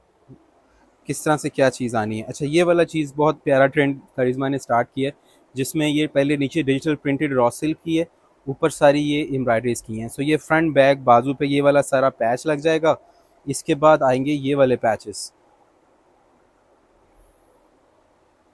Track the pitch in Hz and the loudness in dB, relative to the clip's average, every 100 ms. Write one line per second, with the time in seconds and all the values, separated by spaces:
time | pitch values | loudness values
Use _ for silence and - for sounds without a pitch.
0 | _ _ _ 131 _ _ _ _ _ _ | _ _ _ -20 _ _ _ _ _ _
1 | - 139 160 151 147 - 131 - 123 117 | -10 -6 -2 -2 -2 0 0 0 -6 -4
2 | 107 110 - - 143 160 175 170 165 160 | -4 -6 -10 -8 -2 0 2 2 2 -2
3 | 143 143 151 151 151 135 135 151 139 139 | -6 0 0 0 0 2 2 2 -2 -2
4 | - - 127 131 135 139 - 120 123 131 | -10 -4 -2 -2 -4 -4 -2 -2 -2 -4
5 | 135 - _ _ _ 127 131 156 151 147 | -6 -8 _ _ _ -8 -6 -2 -2 -2
6 | 151 139 139 143 135 165 135 135 160 147 | -2 0 0 0 -2 -2 -2 -2 -2 -4
7 | 147 139 151 131 120 - 156 156 165 160 | -4 -4 -2 2 0 0 -6 -6 -4 -4
8 | 165 _ _ _ 139 139 160 - 147 147 | -4 _ _ _ -12 -4 -4 2 4 4
9 | 147 147 151 135 120 113 120 117 - 110 | 0 -2 -4 -4 0 0 0 -6 -8 -12
10 | 117 - 143 151 - 160 165 139 135 139 | -10 -6 -2 -2 0 0 2 4 4 4
11 | 127 120 131 131 147 143 143 143 - 135 | 4 4 4 -2 0 2 4 2 2 0
12 | 135 - 117 123 160 147 160 160 156 127 | 0 0 -2 -2 -2 -2 0 0 0 -2
13 | _ _ _ _ - 135 - 151 156 151 | _ _ _ _ -10 -8 -4 2 4 4
14 | 135 131 135 147 135 143 131 120 117 104 | 4 0 -2 -4 -2 2 2 2 -2 -2
15 | 107 - - _ _ _ _ _ _ _ | -4 -8 -16 _ _ _ _ _ _ _
16 | _ _ _ _ _ _ _ _ _ _ | _ _ _ _ _ _ _ _ _ _
17 | _ _ _ _ _ _ _ _ _ _ | _ _ _ _ _ _ _ _ _ _
18 | _ _ _ _ _ | _ _ _ _ _